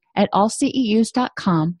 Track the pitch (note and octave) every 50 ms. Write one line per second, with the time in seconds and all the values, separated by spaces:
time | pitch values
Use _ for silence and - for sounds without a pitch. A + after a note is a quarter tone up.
0 | _ _ - - G#3 - - F3+ G3+ A3+ - - - C4 - C4 C4 G#3+ G#3+ A3
1 | A3+ - - - - - - - - G#3 F3+ D#3+ D#3 E3 F3 -